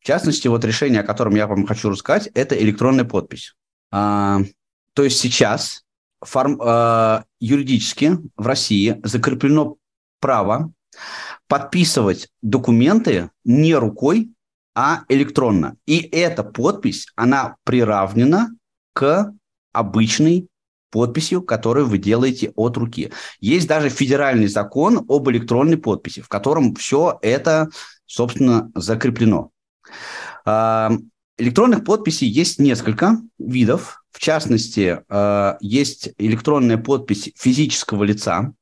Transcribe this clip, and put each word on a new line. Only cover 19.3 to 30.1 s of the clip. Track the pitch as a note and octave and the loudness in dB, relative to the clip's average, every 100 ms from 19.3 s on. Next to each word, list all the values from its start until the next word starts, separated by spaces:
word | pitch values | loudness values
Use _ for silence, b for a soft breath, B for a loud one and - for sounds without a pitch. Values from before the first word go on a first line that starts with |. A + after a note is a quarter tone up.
| G#3 _ _ _ | -8 _ _ _
обычной | A2+ G#2 G2+ A2+ - D#3 F3 F3+ _ _ _ _ | -4 -2 0 0 2 2 2 -2 _ _ _ _
подписью, | A2 A#2+ C3+ D#3 F3+ | -2 0 -2 -2 -4
которую | F3+ A2 A2+ B2+ C3+ | -2 -2 0 0 0
вы | G2+ | 0
делаете | G2+ A2+ C3 B2+ G#2+ - | 0 0 0 -2 -6 -2
от | A#2 A#2+ | -2 -2
руки. | A#2 - - B B B | -6 -6 -10 B B B
Есть | G2 E3+ D3+ | 0 0 2
даже | D#3 C#3+ | 0 0
федеральный | A#2+ C3+ C#3 C#3 B2 G#2 | -2 0 2 2 2 2
закон | G#2 G2+ C3 F3 A3+ - | 0 -4 0 2 2 2
об | C#3 C3+ | 0 2
электронной | A#2 A#2 A#2+ D3 D#3 | 0 0 2 2 2
подписи, | A#2+ F#2+ - - | 0 -4 -6 -14
в | - | -8
котором | G2+ C3+ D#3+ B2+ - | -4 -2 2 0 -2
всё | - C#3 E3+ - | -2 0 0 0
это, | G#2+ C3 - D#3 D#3 B B B _ | -2 0 0 0 0 B B B _
собственно, | - A#2+ - C3 A2+ A2+ | -4 -4 0 2 2 0
закреплено. | - E2+ A2+ C3 A2+ A2+ F2+ - _ _ _ B B B | -8 -4 -2 -2 2 2 2 -4 _ _ _ B B B